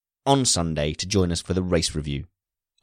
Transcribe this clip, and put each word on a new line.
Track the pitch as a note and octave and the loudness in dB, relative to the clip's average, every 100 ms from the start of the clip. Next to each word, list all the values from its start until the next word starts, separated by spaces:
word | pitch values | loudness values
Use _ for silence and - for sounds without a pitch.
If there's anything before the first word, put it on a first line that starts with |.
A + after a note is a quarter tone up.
| _ _ | _ _
on | - C#3 | 2 4
Sunday | B2 F#2 E2+ D2+ D2+ | 4 0 0 -2 -2
to | D#2 F2+ | -4 -2
join | G2+ F2 | 0 2
us | E2+ | -2
for | - | -2
the | F2+ | -2
race | F2+ F2 - D#2 | 0 0 0 -4
review. | D2 C#2+ - _ _ _ _ _ | -4 -6 -8 _ _ _ _ _